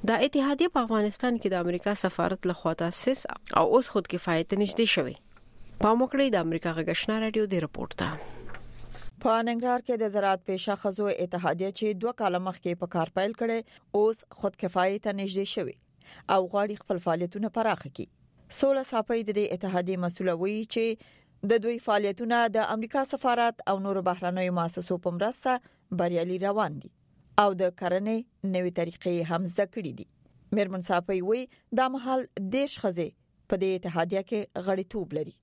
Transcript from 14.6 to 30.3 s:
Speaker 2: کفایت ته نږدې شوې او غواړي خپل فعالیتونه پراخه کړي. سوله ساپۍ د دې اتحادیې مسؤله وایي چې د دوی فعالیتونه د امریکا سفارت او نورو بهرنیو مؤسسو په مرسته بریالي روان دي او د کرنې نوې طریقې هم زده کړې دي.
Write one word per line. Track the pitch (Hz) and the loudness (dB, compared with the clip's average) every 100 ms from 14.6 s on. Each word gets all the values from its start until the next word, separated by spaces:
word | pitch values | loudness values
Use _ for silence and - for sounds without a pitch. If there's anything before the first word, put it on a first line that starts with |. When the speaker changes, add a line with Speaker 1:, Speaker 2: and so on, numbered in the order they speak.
Speaker 2:
کفایت | 185 185 185 202 214 | -2 2 2 0 -2
ته | 196 | -2
نږدې | 196 190 196 | -4 -2 -4
شوې | - 156 - _ _ - - - | -4 -6 -8 _ _ -20 -18 2
او | 196 185 | 2 2
غواړي | 202 202 208 | 0 -2 -4
خپل | - 185 175 | -4 -2 0
فعالیتونه | 165 175 202 214 240 | 0 -2 -2 -4 0
پراخه | 226 180 139 | 0 0 -6
کړي. | - - _ _ _ - - | -12 -14 _ _ _ -10 2
سوله | 269 269 | 4 2
ساپۍ | 262 233 214 233 208 | 0 -2 0 -2 0
د | 202 | 0
دې | 208 | 0
اتحادیې | 180 190 185 180 185 | -2 -2 -2 0 -2
مسؤله | 175 175 185 165 | -2 -2 -2 0
وایي | 190 214 220 | -2 -2 -4
چې | 233 226 220 - _ _ _ 202 | -2 0 -2 -10 _ _ _ 2
د | 226 | 2
دوی | 220 233 | 2 -4
فعالیتونه | - 208 202 190 233 240 233 | 0 2 2 -2 0 2 4
د | 214 214 | 2 0
امریکا | 220 226 285 269 | -2 -2 -2 -2
سفارت | 269 262 240 233 233 - | 0 2 4 2 0 -2
او | 196 | 0
نورو | 196 196 180 | 0 0 0
بهرنیو | 175 180 185 180 180 | 0 -2 0 0 0
مؤسسو | 170 180 175 180 | -2 -4 -4 -2
په | 180 175 | -2 -2
مرسته | 208 - 262 254 _ _ _ 175 | -2 -2 -2 -2 _ _ _ -2
بریالي | 175 175 175 180 | 0 0 0 -2
روان | 196 208 185 151 | 0 0 -2 -4
دي | - _ _ _ _ - | -14 _ _ _ _ 6
او | 208 185 | 6 4
د | 185 180 | 0 0
کرنې | 180 180 208 226 247 _ 196 | 0 0 0 -2 -4 _ -2
نوې | 185 180 175 | 0 0 -2
طریقې | 170 - 180 175 165 | -4 -2 -2 0 0
هم | 170 180 | -2 0
زده | 175 202 | 0 -2
کړې | - 160 - | -2 -8 -10
دي. | - _ _ | -16 _ _